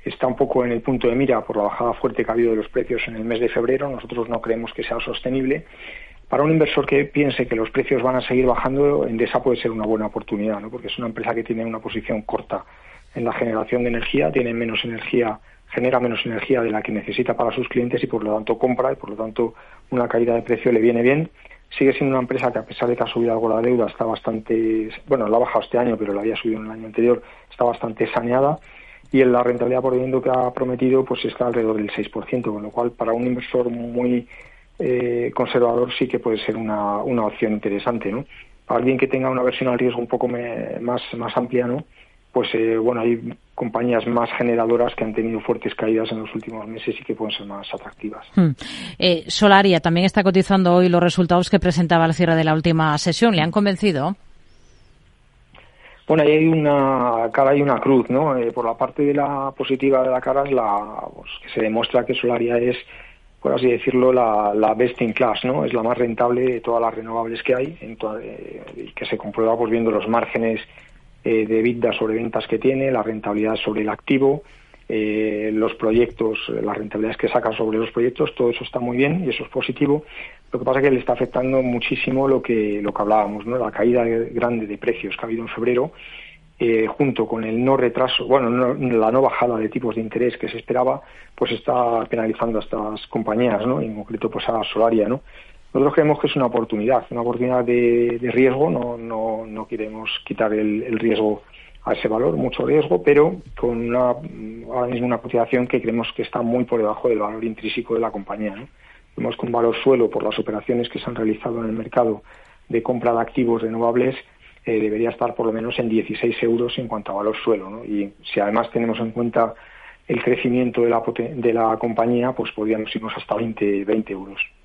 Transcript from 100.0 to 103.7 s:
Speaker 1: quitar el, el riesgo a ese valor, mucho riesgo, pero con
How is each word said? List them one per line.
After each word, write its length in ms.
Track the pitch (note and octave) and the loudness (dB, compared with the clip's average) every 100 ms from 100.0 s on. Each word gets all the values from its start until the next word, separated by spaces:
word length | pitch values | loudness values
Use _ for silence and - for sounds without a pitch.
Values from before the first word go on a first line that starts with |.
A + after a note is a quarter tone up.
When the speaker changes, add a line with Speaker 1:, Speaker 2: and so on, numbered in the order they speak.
| A2 - - | -8 -8 -8
Speaker 1:
quitar 260 | - A2 | -2 0
el, 300 | G#2+ G#2+ G#2 | 2 0 0
el 160 | B2 A2 | -2 0
riesgo 460 | A2+ G#2+ G#2+ G#2 - - - - | 0 2 2 0 -8 -20 -20 -12
a 80 | - | -4
ese 160 | A2+ A2+ | -2 0
valor, 280 | A2 C3+ D3+ | 2 2 0
mucho 300 | C3 - C3 | -2 -2 2
riesgo, 340 | D3+ D3 F3+ | 2 2 2
pero 320 | D#3+ C#3+ D#3+ F#3 - - | 6 6 6 2 -12 -4
con 220 | A#2+ | -2